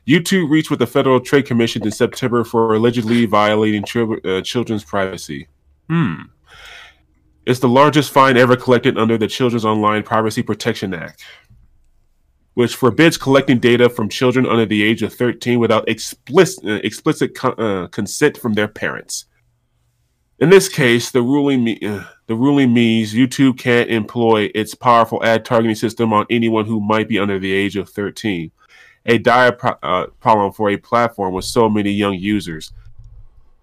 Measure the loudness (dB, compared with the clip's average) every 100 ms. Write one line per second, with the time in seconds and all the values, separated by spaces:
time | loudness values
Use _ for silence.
0 | 0 0 2 -2 2 0 0 -2 -2 0
1 | 2 2 2 0 2 0 0 -2 -6 -2
2 | -2 -2 -4 -2 -2 0 0 2 0 0
3 | 0 0 2 2 2 2 0 -2 -4 -4
4 | -4 -4 -4 -4 -4 -6 -4 -6 -6 -4
5 | -4 -6 -12 -14 -14 _ _ _ -6 -4
6 | -4 -6 -14 _ _ -20 -20 -20 -20 _
7 | _ _ _ _ -4 0 2 4 4 4
8 | 2 4 4 6 4 4 2 2 2 0
9 | 0 0 -2 -2 -2 0 -2 0 0 0
10 | -2 -2 -2 -4 -6 -4 -4 -4 -6 -8
11 | -12 -18 -20 -20 _ _ _ _ _ _
12 | _ _ _ _ _ -2 -2 2 0 4
13 | 2 2 2 2 2 2 4 4 4 2
14 | -6 -2 0 0 0 0 0 0 0 0
15 | -4 -4 -4 -4 -2 0 2 2 0 -6
16 | -8 -16 -2 2 2 0 -6 -4 -4 -4
17 | -4 -2 -4 -4 -4 -2 -4 -4 -6 -8
18 | -8 0 0 0 -4 -2 -2 -4 -8 -8
19 | -12 -14 -16 _ _ _ _ _ _ _
20 | _ _ _ -2 4 6 4 -2 0 0
21 | 0 -2 0 0 0 0 0 -4 -6 -8
22 | -12 _ -8 -2 2 4 4 4 4 2
23 | 0 0 0 2 2 2 2 2 2 -2
24 | -4 -2 0 2 0 -4 -6 -4 2 4
25 | 4 0 0 0 0 0 0 -2 -4 -2
26 | 0 0 0 0 0 0 -2 -4 0 0
27 | 0 -2 -2 -4 -2 -2 -2 -4 -8 -8
28 | -8 -6 -6 -6 -8 _ _ _ -20 _
29 | -2 0 4 4 4 0 -4 -6 -4 -4
30 | -6 _ 0 2 0 -2 -2 -2 -2 0
31 | 0 -2 -6 -6 -4 0 2 2 -2 -2
32 | -2 -2 -4 -4 -6 -14 -16 -20 -20 -20
33 | -20 -20 -20 -20 -20 _